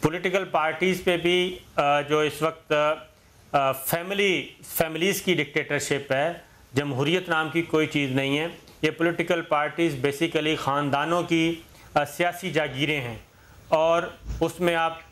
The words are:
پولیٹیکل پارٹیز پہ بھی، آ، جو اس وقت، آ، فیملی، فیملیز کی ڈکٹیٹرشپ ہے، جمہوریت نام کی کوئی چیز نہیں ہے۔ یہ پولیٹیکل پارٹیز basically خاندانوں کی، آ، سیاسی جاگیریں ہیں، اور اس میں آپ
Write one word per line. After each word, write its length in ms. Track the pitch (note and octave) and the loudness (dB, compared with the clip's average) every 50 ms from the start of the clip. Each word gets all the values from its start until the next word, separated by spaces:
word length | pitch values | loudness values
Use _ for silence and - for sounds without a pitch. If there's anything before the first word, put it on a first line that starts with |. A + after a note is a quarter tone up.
پولیٹیکل 440 | - D3+ D#3 F3+ E3+ F#3+ F3 G3 F#3+ | 0 0 0 0 -2 0 0 0 -2
پارٹیز 580 | F3+ - E3 D3+ D#3+ D#3 D3+ F3+ F#3 F#3 F3+ - | 0 0 0 2 2 0 0 0 0 0 2 0
پہ 140 | F#3+ F3+ E3 | 0 0 2
بھی، 400 | D#3+ F3 F3 F3+ F3+ F3+ F3+ - - - - | 2 2 2 2 2 0 -4 -10 -14 -8 -2
آ، 260 | - D3+ C#3+ C#3+ D3 | 0 2 4 4 2
جو 180 | C#3+ C3+ D3+ D3+ | 2 2 2 2
اس 220 | D3+ D3+ D3 - | 2 0 0 0
وقت، 320 | D3+ D#3+ D#3+ - - _ D#3 D3 D3+ D3+ D#3 D#3 - - _ _ _ - _ - - - | -2 -2 -2 -4 -4 _ 0 2 2 2 0 -2 -4 -20 _ _ _ -20 _ -20 -18 0
آ، 200 | - D3 C#3 C3+ | 0 2 2 2
فیملی، 760 | C3 C3 - - - E3+ F3 F#3 G3+ G3 G3+ G3 F3+ D3+ B2+ - - - - - - - | 0 0 -2 -2 -2 -2 -2 -4 -2 0 2 2 2 0 -2 -6 -14 -20 -18 -10 -2 -2
فیملیز 440 | E3 D#3+ D#3+ D#3+ E3 F#3+ G3 G3 | -2 0 0 0 0 0 0 0
کی 120 | - - F3 | 0 0 0
ڈکٹیٹرشپ 800 | D3+ D3+ - - D#3+ C#3+ - D3 C#3+ C3+ - D3 C#3 C#3 - | 0 0 -2 -2 -4 -2 0 -2 -2 0 -2 -2 -4 -2 -2
ہے، 220 | C3+ C3+ C#3+ E3 F3 F3 - - - - - - - | 0 0 0 -2 -4 -6 -14 -20 -20 -20 -20 -4 -2
جمہوریت 560 | B2+ D3 C#3+ C#3 B2 C#3+ D3 E3+ F3+ F3+ F3 | -2 -2 0 -2 0 0 2 2 0 0 0
نام 200 | E3+ D#3 D#3+ D#3 | 0 0 0 0
کی 120 | C3 E3 | -2 -4
کوئی 260 | E3 E3 - D#3 D#3 D3+ | -4 0 2 2 2 2
چیز 240 | - D3 C#3+ C3+ | 0 -2 -2 0
نہیں 280 | B2+ C3+ C3+ C3+ C#3 D3 | 0 0 0 0 0 -2
ہے۔ 80 | D#3 E3+ F3 - - - - - | -2 -4 -8 -12 -20 -20 -14 -2
یہ 100 | - D#3 | -2 -2
پولیٹیکل 500 | D#3 - E3 E3+ E3+ - E3+ E3+ F3+ E3+ | 0 2 0 0 0 0 0 0 0 -2
پارٹیز 540 | E3 - E3 D3 D3 D3+ D3 - E3+ E3 C#3+ | 0 0 0 0 0 -2 0 0 0 0 0
basically 600 | C3 B2+ C#3+ C#3+ - E3 D#3+ - D#3+ D3+ D3+ D#3+ C#3 | 0 -2 -2 0 0 -2 0 0 0 0 0 -2 0
خاندانوں 680 | - - C#3 C#3+ D3 C#3+ C3 C#3+ D3 D#3 E3+ F3 E3+ | 0 0 0 0 0 0 0 0 0 0 0 -2 0
کی، 320 | F3 E3+ E3 E3 E3 E3+ E3 - - - - - - - | 0 2 2 2 2 0 -4 -8 -20 -20 -20 -20 -4 -2
آ، 120 | D3+ D3 | -2 -2
سیاسی 460 | C#3+ - - F3 F3 E3+ F3 - F#3 | -2 -2 -2 -2 -2 -2 -4 -8 -2
جاگیریں 500 | D3 D#3+ D3+ D3 B2+ C3 C#3+ D3 D3+ D3 | -2 -2 -2 -2 -2 -2 -2 0 -2 -2
ہیں، 140 | B2+ A#2+ A2+ G#2+ - - _ - - - - - - - | -4 -6 -10 -12 -16 -20 _ -20 -20 -20 -20 -20 -4 0
اور 360 | - D#3 D#3 E3 E3 E3+ F3 F3 - - - - - - | 2 2 4 4 4 2 0 -2 -10 -14 -12 -10 -4 -2
اس 200 | E3 D#3+ D#3 - | -2 -2 -2 0
میں 160 | F3+ F3 E3+ | 0 0 2
آپ 180 | E3 E3 E3 E3 - - - | 2 0 0 -2 -6 -16 -20